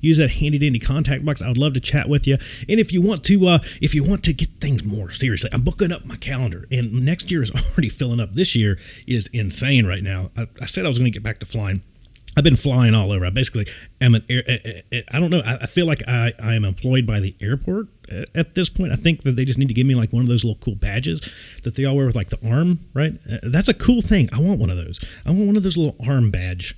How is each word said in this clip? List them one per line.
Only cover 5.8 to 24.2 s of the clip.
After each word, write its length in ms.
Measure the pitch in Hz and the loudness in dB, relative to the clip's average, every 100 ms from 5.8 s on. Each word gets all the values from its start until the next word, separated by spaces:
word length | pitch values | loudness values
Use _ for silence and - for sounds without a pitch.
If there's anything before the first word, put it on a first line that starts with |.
| 180 | -2
up 140 | - - | -2 -10
my 100 | - | -12
calendar, 500 | - 131 123 85 - | -8 -4 -4 -6 -6
and 340 | 123 120 120 | -4 -2 0
next 260 | 131 175 - | 0 -2 -2
year 120 | 170 | -2
is 80 | 120 | -2
<laughs> 60 | - - | 0 0
already 180 | - - | 0 0
filling 300 | - 127 120 | -2 -2 -2
up. 120 | 107 | -2
This 240 | 107 185 120 | -2 0 2
year 220 | 104 92 - - - | 2 0 -6 -20 -4
is 200 | 123 - | -4 -2
insane 500 | 120 101 - 131 135 | -4 -4 -4 2 2
right 180 | 101 90 | 2 0
now. 280 | 95 95 92 - | -4 -4 -6 -8
I, 120 | 113 - | -10 -10
I 40 | - | -8
said 200 | - 185 | -4 -2
I 20 | |
was 100 | 123 | 2
gonna 120 | 127 | 0
get 120 | 104 | 0
back 160 | 110 110 | -8 -8
to 60 | - | -8
flying. 360 | 113 101 95 - _ - - - - | -6 -4 -4 -8 _ -20 -20 -2 2
I've 60 | |
been 120 | 151 123 | 4 4
flying 380 | 143 127 120 | 2 4 4
all 180 | 110 98 | 4 2
over. 120 | 101 | 0
I 60 | 90 | 0
basically 360 | 104 131 117 98 - - _ | -2 -2 -4 -6 -10 -20 _
am 160 | 123 | 4
an 80 | 113 - | 4 2
air, 140 | 127 - | -4 -2
I, 360 | 123 110 90 - | -4 -6 -14 -10
I, 120 | 123 - | -10 -4
I 80 | 135 | -2
don't 100 | 170 | 2
know. 100 | 170 | 0
I, 200 | 113 127 | 0 -6
I 40 | 117 | -2
feel 200 | - 170 | 0 0
like 200 | 151 - | 0 0
I, 280 | 123 117 - | 0 0 -2
I 160 | 110 | -2
am 120 | 113 104 | 0 0
employed 400 | 92 127 127 113 | -2 0 0 2
by 120 | 104 | -2
the 160 | 101 - | -2 -4
airport 460 | 101 135 - 190 214 _ - | -4 -4 -4 -6 -6 _ -14
at, 180 | 95 - | -12 -6
at 200 | 165 170 | -4 -2
this 140 | - 175 | 0 -2
point. 240 | - 180 | -2 -2
I 40 | 117 | 0
think 260 | 170 165 | 0 2
that 140 | 139 123 | 0 0
they 100 | 131 | 0
just 120 | 117 | 0
need 100 | 139 | 0
to 60 | |
give 120 | 110 131 | 2 2
me, 80 | |
like, 180 | 127 110 | 2 2
one 100 | 120 | 0
of 60 | 123 | 2
those 160 | 120 | 2
little 160 | 113 104 | 0 -4
cool 140 | - | -6
badges 480 | 98 - 101 131 151 - - - - | -2 -2 -2 -4 -6 -10 -18 -20 -10
that 140 | 120 123 | -8 -2
they 100 | 135 | 0
all 100 | 139 | 2
wear 80 | |
with, 100 | 131 | 2
like, 140 | 113 95 | 0 -2
the 100 | - 113 | -4 0
arm, 340 | 123 175 170 - | 2 2 0 -2
right? 220 | - 156 - - | -2 -2 -4 -8
Uh, 120 | 107 | -8
that's 240 | - 143 - | 0 2 2
a 60 | |
cool 280 | - - 247 | 4 4 2
thing. 260 | - 202 | 4 4